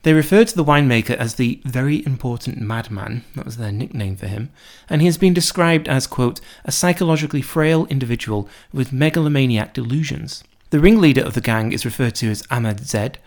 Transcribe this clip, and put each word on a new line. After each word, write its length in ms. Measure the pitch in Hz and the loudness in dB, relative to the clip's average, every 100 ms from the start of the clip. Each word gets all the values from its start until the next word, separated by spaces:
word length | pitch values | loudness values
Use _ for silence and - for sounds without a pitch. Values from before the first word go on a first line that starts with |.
They 80 | 160 | 4
referred 340 | 156 147 196 226 | 4 6 4 4
to 80 | 180 | 2
the 80 | |
winemaker 520 | 147 147 139 117 113 - | 2 4 4 2 0 -2
as 180 | 117 | -4
the 260 | - 120 - | -2 -2 -2
very 420 | 131 123 135 151 147 | -6 -2 0 -2 -2
important 540 | 131 127 120 - 131 | -4 -4 -6 -8 -8
madman, 640 | 107 113 113 101 107 117 - | -6 -6 -6 -10 -8 -10 -10
that 100 | 135 | -14
was 120 | - 117 | -12 -10
their 160 | 107 | -8
nickname 440 | 104 131 120 98 92 | -6 -6 -6 -6 -6
for 120 | - | -8
him, 220 | 98 123 _ - - - | -8 -10 _ -20 -20 -4
and 120 | 151 | 2
he 60 | 175 | 2
has 120 | 165 | 4
been 160 | 190 | 2
described 540 | 175 165 - 170 160 151 | 4 0 0 2 2 2
as, 180 | 135 - | -2 -2
quote, 340 | - 123 - - - | -2 -2 -2 -16 -16
"a 80 | - | -8
psychologically 680 | - 180 170 170 156 151 147 | -2 0 2 2 0 0 -4
frail 440 | 131 160 156 160 - | -4 0 2 2 0
individual 600 | 135 123 120 - 104 98 - _ | -4 -2 -4 -4 -4 -6 -14 _
with 200 | 139 127 | -6 -4
megalomaniac 840 | 135 151 165 151 143 131 110 - | 0 0 2 2 2 2 0 -2
delusions." 680 | - 117 143 147 139 156 - - _ - | -6 -4 -2 -2 -6 -10 -14 -20 _ -2
The 100 | 147 | 4
ringleader 420 | 175 220 165 131 | 6 8 6 4
of 120 | - | 0
the 60 | 120 | -2
gang 320 | 117 110 110 | -2 0 -2
is 120 | 113 | -4
referred 300 | 120 - 120 - | -6 -2 -2 -2
to 140 | 113 | -4
as 140 | 107 - | -4 -4
Ahmed 360 | 123 113 107 131 | -2 -2 -4 -4
Zed, 320 | 110 117 - | -4 -4 -8